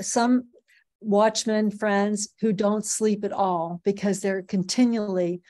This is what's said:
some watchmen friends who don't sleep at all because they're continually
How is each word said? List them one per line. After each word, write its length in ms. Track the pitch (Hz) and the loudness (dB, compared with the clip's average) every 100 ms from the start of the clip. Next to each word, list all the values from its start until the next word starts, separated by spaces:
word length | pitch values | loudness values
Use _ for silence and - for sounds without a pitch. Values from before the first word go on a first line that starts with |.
some 440 | - 247 240 247 - _ _ _ _ _ | -4 0 2 2 0 _ _ _ _ _
watchmen 680 | 220 202 220 214 - 214 214 | 0 4 4 2 -2 0 0
friends 600 | 208 214 202 202 208 - - | 0 0 2 2 -2 -6 -4
who 120 | 226 | -2
don't 320 | 196 208 214 208 | 0 0 0 -2
sleep 380 | - 220 208 | -2 0 0
at 80 | 202 | -2
all 480 | - 196 175 165 175 | -2 0 0 -4 -4
because 380 | - 202 202 196 | -4 -2 0 -2
they're 200 | 202 190 | -2 -4
continually 1000 | 185 202 180 - 247 233 208 185 175 175 _ | -2 -4 -2 2 2 2 -2 -2 -2 -4 _